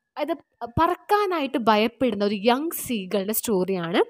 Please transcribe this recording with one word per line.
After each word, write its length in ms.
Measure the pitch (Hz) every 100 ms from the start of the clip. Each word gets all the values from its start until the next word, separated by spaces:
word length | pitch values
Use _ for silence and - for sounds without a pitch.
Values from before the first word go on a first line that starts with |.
| _ 262
അത് 100 | 302 311 _ - 240 294
പറക്കാനായിട്ട് 800 | 339 359 - 415 403 339 269 277 220
ഭയപ്പെടുന്ന 560 | 214 226 - 254 202 202
ഒരു 80 | 208 226
യങ് 280 | 254 320 -
സീഗിളിൻ്റെ 520 | - 226 185 208 190 226
സ്റ്റോറിയാണ് 640 | - 190 185 185 165 233